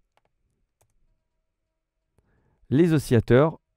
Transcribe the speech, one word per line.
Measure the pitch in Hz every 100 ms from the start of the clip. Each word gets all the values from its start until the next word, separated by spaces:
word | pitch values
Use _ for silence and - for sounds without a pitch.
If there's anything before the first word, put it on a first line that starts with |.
| _ _ _ _ _ _ _ _ _ _ _ _ _ _ _ _ _ _ _ _ _ _ _ _ _ _ _
les | 127 175
oscillateurs, | 156 - 117 - 123 156 - _